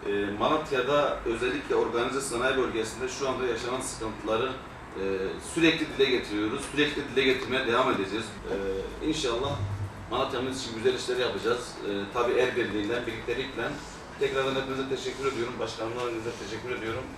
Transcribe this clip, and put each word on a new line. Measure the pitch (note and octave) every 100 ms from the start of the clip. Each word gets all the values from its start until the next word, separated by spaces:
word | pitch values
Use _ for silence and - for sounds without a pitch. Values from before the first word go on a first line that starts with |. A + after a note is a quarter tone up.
| G#2
e, | G2+ G2+ G#2
Malatya'da | B2 D3+ D3+ C3+ B2 D3 C#3 - A#2+
özellikle | A#2 B2 - - A2+
organize | - A#2 B2+ C3
sanayi | - A#2 B2+ C3
bölgesinde | A2+ A2+ A2 - B2+
şu | - C3+
anda | A#2+ B2+
yaşanan | A2+ A#2 C3
sıkıntıları, | - - A2 G#2 G#2+ A2 - - - - - F#2
e, | F#2+ F#2+ F#2+ - -
sürekli | E3 D#3+ - D3+ B2
dile | C3+
getiriyoruz, | A#2+ - G#2 G#2+ A#2+ -
sürekli | C#3 D3 D3 C3+
dile | A#2+
getirmeye | C3 B2+ A2+ B2+ A2+
devam | A#2 C3
edeceğiz. | G2+ F#2+ G#2+ A2+ - F2
E, | G2 G2 F#2+ F#2+ - D#3
inşallah | D3+ C3 A#2 C#3+ - - - - - -
Malatya'mız | B2+ C3 B2+ C3 B2
için | A#2+ A2
güzel | B2
işler | B2 - B2
yapacağız. | A#2 G2 G2+ A#2 - - -
E, | G2+ G2
tabii | - -
el | B2 B2+ A#2
birliğiyle, | A2 G#2 G#2 A#2+ A#2
birliktelikle. | A2+ - A#2+ C3+ - A#2 D3 - - - -
Tekrardan | C#3 C3+ C3+ C3+
hepinize | C3 C3 C3+ C3
teşekkür | C3 A#2+ C3+
ediyorum. | A2+ A#2 A2
Başkanımdan | A2 - A2+ A#2+
hepinize | A#2+ A2+ A2+ A2+
teşekkür | G#2 A2 A#2+ B2
ediyorum. | A2 B2+ -